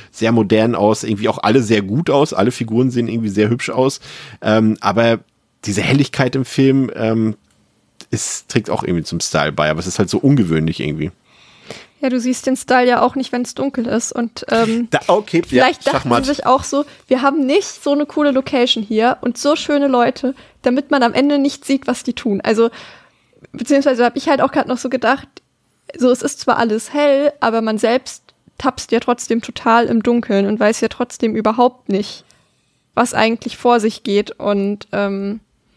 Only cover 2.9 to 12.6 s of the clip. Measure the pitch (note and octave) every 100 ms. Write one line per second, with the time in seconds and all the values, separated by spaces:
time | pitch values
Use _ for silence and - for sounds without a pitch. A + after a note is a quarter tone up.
2.9 | A#2+ A#2 A2+ A2 G2 G#2+ A#2+ - A#2+ C3
3.9 | - - - - - A2 A2 A2 G#2+ G2+
4.9 | G2+ A#2 A2+ _ _ _ _ - G2+ F#2+
5.9 | C3+ C#3+ - B2+ C3+ B2+ - C3+ C3+ B2+
6.9 | - A2+ A2+ A2 G#2+ _ _ _ _ _
7.9 | _ - A2+ - - _ A#2+ G#2 - -
8.9 | E2+ D#2 E2+ - D#2 D2+ D2 D2+ D#2 F2
9.9 | - G2 - C3+ C#3+ F2+ D#2+ D#2+ E2 D2+
10.9 | D2+ D#2 - _ _ _ _ - - -
11.9 | _ C4+ B3+ B3 B3+ - C4